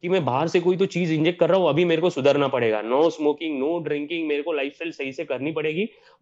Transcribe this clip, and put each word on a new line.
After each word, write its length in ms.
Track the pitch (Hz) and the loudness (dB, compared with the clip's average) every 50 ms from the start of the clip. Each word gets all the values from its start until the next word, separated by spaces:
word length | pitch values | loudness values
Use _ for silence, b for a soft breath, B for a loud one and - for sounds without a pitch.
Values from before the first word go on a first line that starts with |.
| - | -2
کہ 60 | 175 | 0
میں 120 | 180 190 | 0 0
باہر 260 | 156 127 120 131 156 | 0 0 0 0 0
سے 140 | 165 - 185 | 2 0 2
کوئی 180 | 170 175 185 175 | 2 2 2 2
تو 60 | 196 | 0
چیز 280 | 190 - 170 180 165 160 | -2 0 -2 -2 0 0
انجیکٹ 280 | 156 151 160 175 - | 2 2 0 2 2
کر 80 | 170 160 | 2 4
رہا 80 | 175 | 4
ہوں، 120 | 190 185 160 | 4 4 2
ابھی 160 | 139 147 180 | 2 2 2
میرے 160 | 175 165 160 | 2 2 2
کو 100 | 160 180 | 2 0
سدھرنا 380 | 165 - 131 139 139 143 143 135 | 0 2 2 4 4 4 2 0
پڑے 240 | 127 127 120 113 107 | 0 0 2 2 0
گا، 80 | 107 104 | 0 -2
no 160 | 110 120 135 | 0 2 2
smoking، 600 | 156 170 160 - 156 147 147 147 165 160 151 135 131 | 2 2 2 0 0 -2 -2 -2 -4 -6 -4 -2 -2
no 60 | 147 | -2
drinking، 580 | 165 175 160 147 151 147 147 147 170 165 165 | -2 -2 -4 -4 -4 -6 -6 -6 -6 -6 -2
میرے 160 | 156 147 143 147 | -2 -2 -2 -2
کو 100 | 170 165 | -4 -2
لائف 200 | 147 135 143 143 | -2 -4 -4 -6
اسٹائل 200 | _ 165 165 160 | _ -10 -10 -8
صحیح 200 | - 143 135 131 | -8 -8 -8 -8
سے 120 | - 165 | -8 -6
کرنی 280 | 143 139 123 131 151 160 | -6 -6 -4 -4 -4 -4
پڑے 220 | 156 151 156 156 | -4 -4 -4 -2
گی، 120 | 165 202 226 b b b b b b | -2 -4 -4 b b b b b b